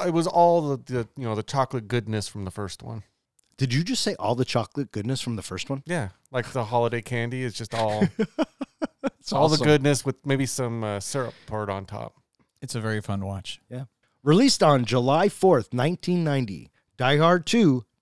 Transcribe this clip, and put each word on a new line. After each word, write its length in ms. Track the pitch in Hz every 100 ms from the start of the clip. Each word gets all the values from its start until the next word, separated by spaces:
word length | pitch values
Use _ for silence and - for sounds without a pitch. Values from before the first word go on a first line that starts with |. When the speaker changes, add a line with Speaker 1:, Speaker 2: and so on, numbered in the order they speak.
| 180
Speaker 1:
it 60 |
was 120 | 165 165
all 500 | 170 170 170 147 135
the, 20 | 120
the, 160 | 123 110 -
you 100 | 120
know, 100 | 107
the 80 |
chocolate 440 | - 139 131 127 104
goodness 400 | 120 107 110 101
from 180 | 107 95
the 60 |
first 300 | - 98 -
one. 220 | 120 113 - _ _ _ _ -
Speaker 2:
Did 140 | 135 127
you 80 |
just 180 | 180 262
say 140 | - 185
all 160 | 101
the 120 | 120 127
chocolate 460 | 120 107 - 131
goodness 300 | 110 107 131
from 140 | - 110
the 80 |
first 260 | - 92 -
one? 140 | 139 151
Speaker 1:
Yeah, 240 | 175 98 - _
like 160 | 127 113
the 140 | 131 107
holiday 360 | 120 117 117
candy 400 | - 120 117 127
is 100 | 127
just 220 | - 113 113
all, 320 | 110 107 196
Speaker 2:
<laughs> 60 | - 214 - 311 _ 269 _ - -
That's 300 | 277 - -
Speaker 1:
all 120 | 196 151
Speaker 2:
awesome. 140 | 151
Speaker 1:
the 60 | 151
goodness 400 | 151 139 139 139
with 200 | 127 143
maybe 200 | 135 131
some, 380 | - 123 117
uh, 160 | 107 101
syrup 340 | - 139 117 - -
poured 240 | 107 104
on 160 | 98 95
top. 300 | 104 113 - _ _ _ _
Speaker 3:
It's 140 | 135 117
a 60 |
very 200 | 110 107
fun 240 | 104 98 98
watch. 340 | 98 - - _
Speaker 2:
Yeah. 160 | 123 127 _ _ _
Released 400 | 139 170 269 -
on 220 | 165 139 113
July 420 | 123 123 147 202
fourth, 460 | - 190 147 104
nineteen 500 | 123 139 180 - 180
ninety, 480 | 160 139 117 82 - _ _ _
Die 200 | 127 147
Hard 280 | 165 180 -
two, 400 | 233 190 127 - _